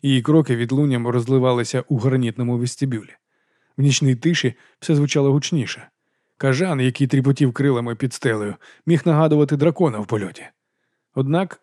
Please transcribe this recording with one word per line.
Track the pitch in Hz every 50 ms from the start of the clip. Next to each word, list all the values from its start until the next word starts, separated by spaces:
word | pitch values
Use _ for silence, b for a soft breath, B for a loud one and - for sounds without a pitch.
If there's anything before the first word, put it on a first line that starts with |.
| -
Її | 139 135 127
кроки | 110 151 151 160 147 - 127
відлунням | 117 120 117 135 135 147 143 131 120 117
розливалися | 120 120 123 117 120 135 131 127 127 123 120 117 - - 127 -
у | - 151
гранітному | 120 107 135 131 131 123 117 107 - 123 120 123
вестибюлі. | 120 123 123 - - 143 135 123 110 98 - - _ _ _ _ _ _ _ _ _ _ _ _
В | -
нічній | 135 143 127 - 151 135 127
тиші | 117 - 165 175 - - 123 113 b b b b b
все | b - 160
звучало | 143 143 139 - 151 139 139
гучніше. | 135 147 - - 175 151 117 - - - - - _ _ _ _ _ _ _ _ _
Кажан, | - - 135 127 131 185 185 160 135
який | 127 127 120 - 139
тріпотів | 127 - 139 127 139 139 - 147 127 117
крилами | - 139 139 131 120 120 120 117
під | 107 - 127 -
стелею, | - - 127 113 107 104 104 101 - b b b b b
міг | 160 170 156 -
нагадувати | 175 156 151 160 156 151 147 147 143 151
дракона | 135 147 170 - - 180 147 110 104
в | 104
польоті. | - 120 107 98 90 80 - - - _ _ _ _ _ _ _ _ _ _ _ _ -
Однак | 135 131 135 156 175 190 175 - -